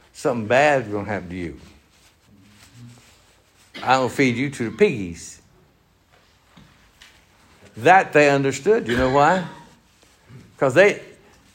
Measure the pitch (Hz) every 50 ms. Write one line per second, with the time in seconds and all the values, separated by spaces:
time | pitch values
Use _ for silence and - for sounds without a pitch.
0 | _ _ - - - 143 123 120 107 104 120 131 147 151 143 135 120 104 104 104
1 | 98 98 104 92 87 85 90 92 87 80 69 - - - - _ _ _ _ _
2 | _ _ _ _ _ _ 104 98 98 101 104 _ - - _ 120 120 120 120 -
3 | _ _ _ _ _ _ _ _ _ _ _ _ _ _ - - - 123 127 131
4 | 131 117 - - 135 127 120 120 139 143 139 - 120 110 - - 208 208 147 107
5 | 95 85 85 - - - - - _ _ _ _ _ _ _ _ _ _ _ _
6 | _ _ _ _ _ _ _ _ _ _ _ - - _ _ _ _ _ _ _
7 | - - _ _ _ _ _ _ _ _ _ _ - - - 113 113 156 185 190
8 | 180 - - 151 147 143 143 139 139 135 131 - - 190 220 233 - 113 120 123
9 | 131 127 131 143 143 156 185 190 170 - - - - - _ _ _ _ _ _
10 | _ _ _ _ _ _ - - - - _ - 147 135 120 165 196 202 165 -
11 | - - - - _ _ _ _ _ _